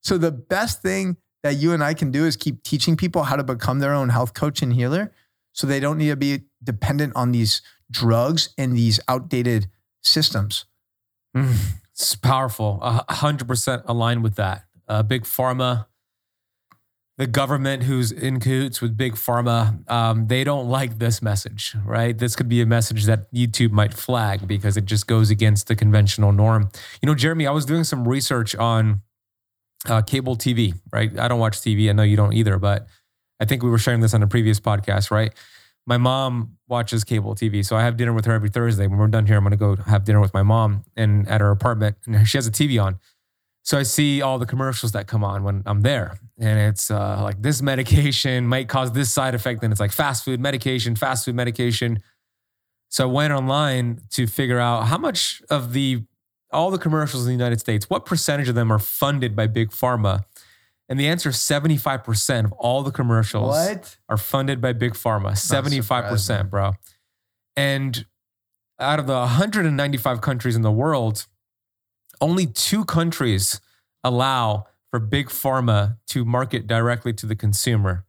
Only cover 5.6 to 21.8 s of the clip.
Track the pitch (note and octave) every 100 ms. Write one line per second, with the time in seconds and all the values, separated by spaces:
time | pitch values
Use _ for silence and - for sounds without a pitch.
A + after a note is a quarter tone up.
5.6 | C#3 C#3 C#3+ D#3 D3+ C#3+ C#3 C#3 - _
6.6 | - A2+ - C#3+ D3 B2+ B2 A#2+ A2 -
7.6 | - _ _ A#2+ A#2 A2+ B2+ E3 - -
8.6 | C3 B2 A#2 G#2 - B2+ - B2+ A#2+ A2+
9.6 | G2 _ _ _ - D#3+ D3 G#2 G2+ -
10.6 | - _ _ _ _ _ _ C3 C3+ A2+
11.6 | G2 - _ - - - B2 C3 C3 -
12.6 | G#2+ G2 A#2+ A#2+ - - D3 D3 B2 A#2+
13.6 | - B2 - A#2 A#2 A#2+ A2+ G2+ F#2+ F#2+
14.6 | - _ - G#2+ G#2+ B2+ A2 - B2+ B2
15.6 | B2+ A#2+ - _ _ _ _ _ _ _
16.6 | _ _ _ _ _ - C3 A#2 C3+ C#3+
17.6 | C3+ C3+ B2+ C3 A#2+ - C3 C3 A#2 C3
18.6 | C3+ A#2 A#2 A2 B2+ A2 - A#2+ A#2+ A#2
19.6 | A2 G2 - A#2 A2+ A2+ A2 B2+ C#3 C#3+
20.6 | B2 C3 C3 A2+ A#2 A2 A2 G2 A2+ G#2+
21.6 | - A2